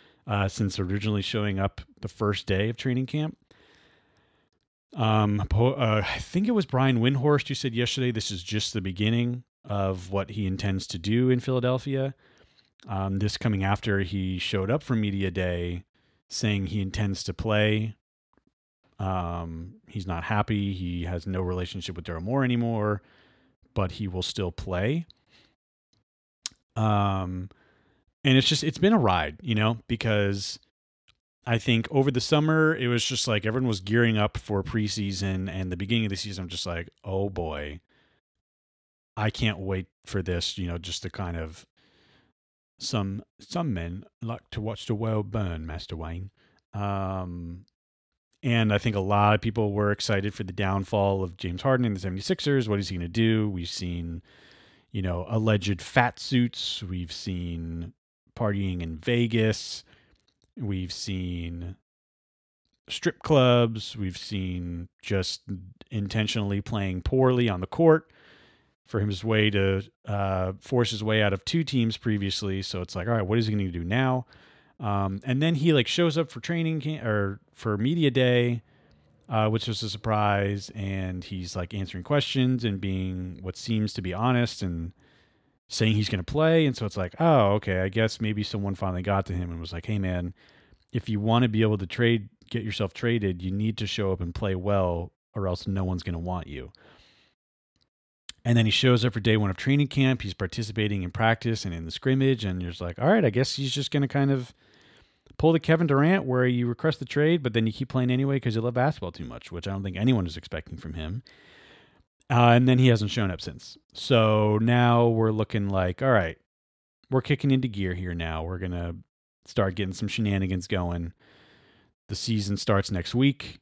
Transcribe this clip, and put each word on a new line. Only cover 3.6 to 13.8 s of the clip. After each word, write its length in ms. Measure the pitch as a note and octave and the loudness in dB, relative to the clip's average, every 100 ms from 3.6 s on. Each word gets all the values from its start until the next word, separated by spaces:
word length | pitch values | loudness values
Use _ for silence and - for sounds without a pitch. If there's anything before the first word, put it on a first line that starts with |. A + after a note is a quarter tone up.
| _ _ _ _ _ _ _ _ _ _ _ _ _ F3+ | _ _ _ _ _ _ _ _ _ _ _ _ _ -2
Um, 480 | A2 A2 G#2 G#2 F#2+ | 2 4 4 2 0
po-, 260 | G2+ B2 | 2 2
uh, 280 | C#3 A#2 G#2+ | 2 2 2
I 140 | G2 - | 0 -6
think 280 | - F3+ G#3+ | -4 -2 0
it 60 | |
was 140 | A3 D3+ | 0 0
Brian 320 | B2+ C3+ A#2+ | 2 4 4
Windhorst 500 | A#2+ C#3 D3 D3 - | 4 2 2 2 0
who 60 | |
said 200 | C3+ C3+ | -4 -4
yesterday 380 | A2+ A#2+ - B2+ | -2 -2 0 -2
this 180 | A2 - | -2 -4
is 120 | F#2+ | -6
just 300 | E2+ G#2 - | -4 -4 -2
the 80 | A2 | -4
beginning 640 | F#2+ F#2 G#2+ A#2 A#2+ B2 - _ | -4 0 2 2 0 -4 -10 _
of 460 | - G2+ F#2+ F#2 F#2 | -6 -2 -2 -2 -4
what 200 | G2 F#2+ | -4 -4
he 160 | G#2 F#2+ | -4 -2
intends 400 | F#2+ G2+ F#2+ - | -2 -2 -4 -6
to 100 | F2 | -8
do 320 | F#2 A2+ B2+ | 0 2 4
in 100 | B2 | 2
Philadelphia. 720 | C3 B2+ B2 B2+ C#3 C3+ C3+ - _ _ _ _ _ _ - | 0 -2 0 -2 -4 -4 -4 -8 _ _ _ _ _ _ -8
Um, 320 | G2 G2 G2 | -4 -2 0
this 200 | G#2 - | -2 -2
coming 260 | A#2 G2 | -2 0
after 360 | F#2+ G2+ | 0 0